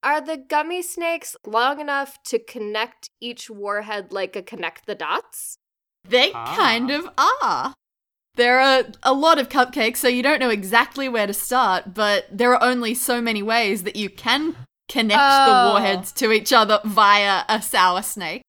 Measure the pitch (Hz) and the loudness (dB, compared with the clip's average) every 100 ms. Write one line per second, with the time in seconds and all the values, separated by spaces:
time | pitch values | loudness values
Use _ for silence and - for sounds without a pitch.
0 | - 302 294 311 - 302 311 359 349 - | -2 -2 -4 -10 -4 -4 -2 -6 -8 -6
1 | 339 339 - - - 214 247 285 294 277 | -4 -6 -8 -16 -4 0 0 -2 -4 -4
2 | 277 - - 233 - - 208 214 220 _ | -6 -12 -6 -6 -6 -12 -6 -6 -6 _
3 | - _ 233 240 - 208 202 208 208 208 | -20 _ -14 -12 -16 -12 -6 -6 -6 -10
4 | 190 196 185 202 185 220 170 - - 202 | -8 -8 -6 -8 -12 -8 -8 -8 -10 -8
5 | 151 294 - - - - _ _ _ _ | -4 -4 -6 -16 -14 -16 _ _ _ _
6 | - 247 277 117 120 165 320 226 247 285 | -2 2 2 0 -6 0 0 0 -2 -4
7 | 349 - 311 523 359 147 151 - _ _ | -6 0 0 2 -2 -2 -6 -10 _ _
8 | _ _ _ - 240 254 269 262 - - | _ _ _ 0 2 4 4 4 0 -2
9 | 254 269 320 311 262 277 247 262 226 240 | 0 2 4 2 2 0 0 0 -2 0
10 | 254 247 254 302 262 214 190 233 247 - | 0 2 0 0 0 -2 2 2 2 -4
11 | 269 233 202 202 - 247 233 180 - 190 | -4 -2 -4 -4 -2 0 2 0 -4 -4
12 | 208 202 - 196 247 247 247 247 233 240 | 0 0 -4 -2 2 4 2 0 -2 -4
13 | - 240 233 214 202 226 220 208 180 202 | -2 -2 -2 -4 0 0 0 -2 -6 -8
14 | 202 - 233 254 311 330 - _ _ - | -8 -6 -2 0 -2 -8 -16 _ _ -4
15 | 226 285 277 277 269 262 240 208 214 190 | 2 4 6 6 6 6 4 2 2 -2
16 | 190 - 240 220 220 247 208 214 214 208 | -6 -4 0 0 4 4 4 2 0 2
17 | 208 208 202 196 - 214 - 190 185 180 | 4 4 4 0 0 -2 -2 2 2 2
18 | 196 - 170 196 | -6 -8 -8 -10